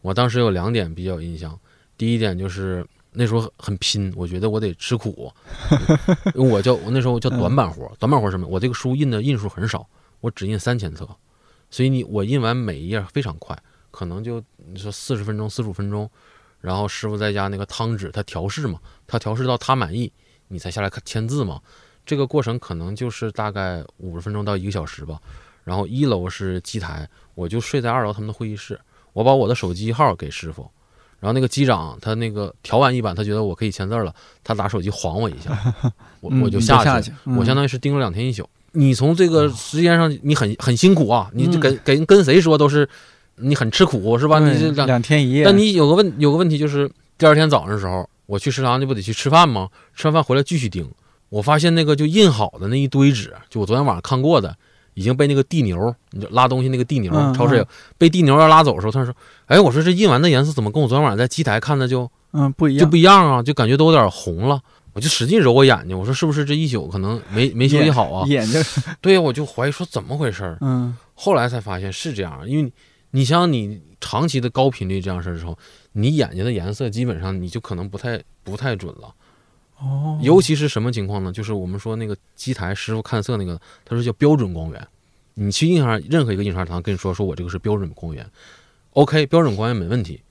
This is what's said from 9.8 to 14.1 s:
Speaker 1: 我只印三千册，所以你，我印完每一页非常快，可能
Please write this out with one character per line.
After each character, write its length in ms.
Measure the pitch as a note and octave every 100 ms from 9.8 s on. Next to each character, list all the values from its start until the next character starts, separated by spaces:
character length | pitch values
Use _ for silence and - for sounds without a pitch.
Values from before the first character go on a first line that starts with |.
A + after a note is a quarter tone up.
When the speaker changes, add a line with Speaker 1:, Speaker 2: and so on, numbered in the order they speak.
| - _ _ _
Speaker 1:
我 100 | A#2
只 160 | -
印 140 | G2 G#2+
三 180 | A#2+ B2
千 160 | F#2
册， 140 | D#2 - - _ _ _ _ _
所 160 | -
以 40 | C3
你， 140 | C3
我 180 | - G#2
印 200 | G2+ C#3
完 140 | A2+
每 240 | B2 A2 C#2+
一 80 | E2
页 140 | G#2+ F#2+
非 80 | D3
常 120 | A2 D#2
快， 200 | - - _ _ _
可 140 | -
能 160 | F2+